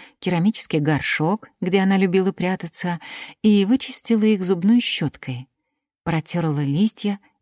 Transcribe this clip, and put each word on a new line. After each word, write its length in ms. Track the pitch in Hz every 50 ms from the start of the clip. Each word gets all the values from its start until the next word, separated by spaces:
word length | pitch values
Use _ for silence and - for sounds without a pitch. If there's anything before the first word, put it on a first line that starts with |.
| - - _ _
керамический 580 | - 180 175 165 170 214 - - - - - 156
горшок, 720 | 147 151 156 135 - - - - 156 165 202 214 - - _ _
где 200 | 190 175 180 196
она 180 | 190 190 196 190
любила 340 | 190 185 175 190 185 196
прятаться, 680 | - - 175 180 185 - - 165 - - - 175 175 160 - - - - - - - _
и 220 | - 214 208 202 196
вычистила 580 | 190 247 269 - - 254 - - - 226 214
их 200 | 214 214 220 185
зубной 380 | 185 175 196 170 170 202 233 247
щеткой, 680 | 233 - - - 165 139 - - - - 123 120 131 - _ _ _ _ _ _ _ _ _ _ -
протерла 580 | 170 170 160 - - - 175 165 160 147 147
листья 560 | 147 139 139 160 208 220 - - - 202 196 202 _ _ _ _